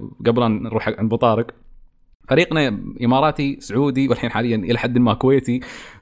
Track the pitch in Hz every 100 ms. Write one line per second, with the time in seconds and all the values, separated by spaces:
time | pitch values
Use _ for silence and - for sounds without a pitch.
0 | 107 - - 120 117 107 113 110 - 110
1 | 107 117 120 110 117 - - - - _
2 | _ _ - 143 175 160 135 104 - -
3 | 117 131 151 147 139 - - 110 143 131
4 | 135 120 120 - 123 110 90 117 131 123
5 | 120 104 131 139 123 127 - - - -